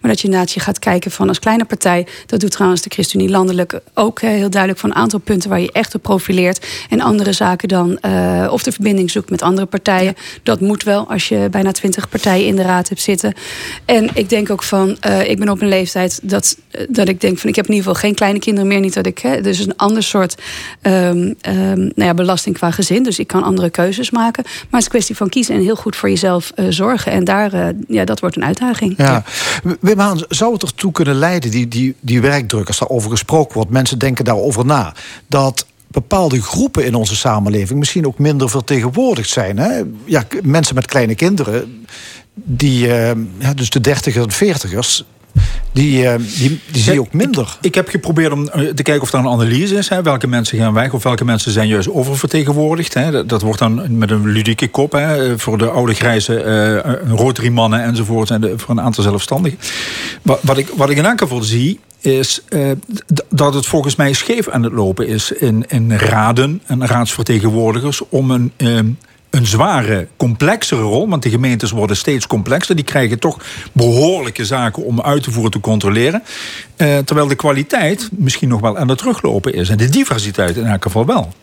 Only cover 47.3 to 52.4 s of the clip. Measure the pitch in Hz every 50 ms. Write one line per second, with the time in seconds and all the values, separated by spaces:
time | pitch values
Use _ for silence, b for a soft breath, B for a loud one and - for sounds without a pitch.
47.3 | 247 151 113 - - - - 185 - - 185 - - 185 - - 165 156 165 156
48.3 | 143 143 147 147 - 156 139 156 - 139 135 151 147 147 135 - - 131 127 131
49.3 | 123 117 117 113 120 131 180 202 190 202 196 - 190 185 175 160 139 127 - 127
50.3 | 120 120 113 - - 110 113 110 107 110 117 135 135 127 - 131 123 110 - 120
51.3 | 117 107 - - 104 110 107 107 107 101 95 - - 156 127 135 139 135 - -
52.3 | - 160